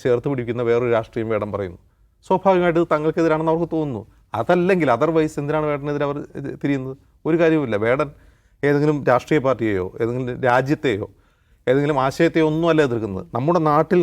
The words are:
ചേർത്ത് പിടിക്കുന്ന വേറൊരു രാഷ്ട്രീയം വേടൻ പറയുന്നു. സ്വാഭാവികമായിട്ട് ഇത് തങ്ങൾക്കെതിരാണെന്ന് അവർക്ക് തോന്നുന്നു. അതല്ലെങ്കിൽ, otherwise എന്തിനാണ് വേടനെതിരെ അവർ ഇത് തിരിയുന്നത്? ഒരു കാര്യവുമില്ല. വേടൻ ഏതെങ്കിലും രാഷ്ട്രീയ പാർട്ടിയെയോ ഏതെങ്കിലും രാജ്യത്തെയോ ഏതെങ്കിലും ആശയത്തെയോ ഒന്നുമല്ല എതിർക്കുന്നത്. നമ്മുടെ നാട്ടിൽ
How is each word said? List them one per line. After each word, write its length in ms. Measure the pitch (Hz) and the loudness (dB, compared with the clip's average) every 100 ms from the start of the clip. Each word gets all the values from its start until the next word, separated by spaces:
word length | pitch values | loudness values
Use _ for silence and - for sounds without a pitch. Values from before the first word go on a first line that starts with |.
ചേർത്ത് 240 | 131 120 143 | 0 0 0
പിടിക്കുന്ന 300 | 131 117 120 117 | -4 -4 -4 0
വേറൊരു 220 | 120 123 113 | 0 2 0
രാഷ്ട്രീയം 340 | 113 120 113 | -2 -6 -4
വേടൻ 160 | 107 104 | -4 -4
പറയുന്നു. 260 | 98 95 87 _ _ _ _ - | -6 -8 -10 _ _ _ _ -4
സ്വാഭാവികമായിട്ട് 540 | 190 196 180 175 165 | 0 2 2 2 0
ഇത് 60 | 170 156 | 0 0
തങ്ങൾക്കെതിരാണെന്ന് 560 | 156 170 165 156 160 | 0 0 0 2 0
അവർക്ക് 160 | 165 165 160 | -2 -2 -4
തോന്നുന്നു. 260 | 151 110 - _ - 107 | -4 -6 -12 _ -10 -6
അതല്ലെങ്കിൽ, 480 | 117 180 180 185 143 117 | 0 2 2 2 2 2
otherwise 400 | 156 160 156 156 | 2 2 0 -4
എന്തിനാണ് 240 | 143 151 151 | -4 -2 -2
വേടനെതിരെ 360 | 143 147 147 143 | -4 -4 -4 -4
അവർ 100 | 143 147 - | -6 -10 -12
ഇത് 100 | 139 139 | -12 -6
തിരിയുന്നത്? 320 | 143 139 131 131 _ _ 151 | -4 -2 -6 -14 _ _ -2
ഒരു 80 | 165 | 2
കാര്യവുമില്ല. 340 | 165 160 127 104 113 | 4 2 0 0 2
വേടൻ 240 | 139 147 - - _ _ - 143 | 0 0 -6 -20 _ _ -4 0
ഏതെങ്കിലും 300 | 143 151 147 135 | 2 2 0 2
രാഷ്ട്രീയ 300 | 123 - 151 131 | 2 2 0 0
പാർട്ടിയെയോ 400 | 120 110 95 92 - | 0 0 -2 -4 -4
ഏതെങ്കിലും 360 | 117 123 123 123 123 | -4 -4 -6 -2 2
രാജ്യത്തെയോ 600 | 127 135 151 139 101 104 _ _ _ _ _ - | 2 2 -2 0 -2 -6 _ _ _ _ _ 0
ഏതെങ്കിലും 280 | 139 147 139 | 0 2 0
ആശയത്തെയോ 420 | 135 - 165 165 156 | -2 0 0 2 0
ഒന്നുമല്ല 320 | 156 170 156 139 | 0 2 2 2
എതിർക്കുന്നത്. 380 | 117 107 92 - 117 | 0 -4 -8 -6 -4
നമ്മുടെ 240 | 147 175 156 | 0 2 2
നാട്ടിൽ 300 | 147 160 180 | 2 2 2